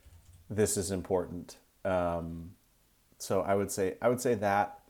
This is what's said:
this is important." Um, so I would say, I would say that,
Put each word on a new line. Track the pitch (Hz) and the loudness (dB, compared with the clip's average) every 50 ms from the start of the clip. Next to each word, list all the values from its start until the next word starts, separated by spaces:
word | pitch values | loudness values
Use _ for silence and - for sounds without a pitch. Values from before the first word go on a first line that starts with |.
| _ - - - - - - - - - | _ -20 -20 -20 -20 -20 -20 -20 -16 -6
this | 104 104 107 98 - | 0 2 2 2 2
is | 104 92 95 | 0 -2 -2
important." | 98 90 85 - 98 90 85 - 85 87 85 - - - _ _ _ _ - | -2 -4 -2 0 0 0 0 -2 -8 -12 -12 -14 -18 -20 _ _ _ _ -4
Um, | 98 92 90 87 87 85 85 82 82 82 82 82 87 98 - _ _ _ _ _ _ _ _ _ _ _ - | -2 0 0 0 0 -2 -2 -4 -6 -8 -10 -12 -14 -16 -20 _ _ _ _ _ _ _ _ _ _ _ -14
so | - - 104 95 | -4 -2 0 0
I | - 95 98 | 2 2 2
would | 101 101 98 | 2 2 0
say, | - 104 98 92 - - | 0 0 0 0 0 0
I | - 120 | 2 2
would | 123 123 | 2 2
say | - 127 120 | 2 0 0
that, | 101 104 101 98 104 101 - - - - | 2 2 2 4 4 2 0 -4 -12 -20